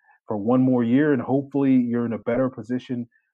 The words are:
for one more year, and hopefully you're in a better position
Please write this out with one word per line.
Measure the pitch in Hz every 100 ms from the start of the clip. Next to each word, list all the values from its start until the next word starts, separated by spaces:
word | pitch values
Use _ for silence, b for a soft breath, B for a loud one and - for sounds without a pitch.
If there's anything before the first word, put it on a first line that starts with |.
| b b -
for | 107
one | 104 127
more | 131 127
year, | 117 127 151
and | 135
hopefully | 104 135 139 143 139
you're | 131 120 120
in | 117
a | 107
better | 120 120 131
position | 127 110 123 - 120 120 _ _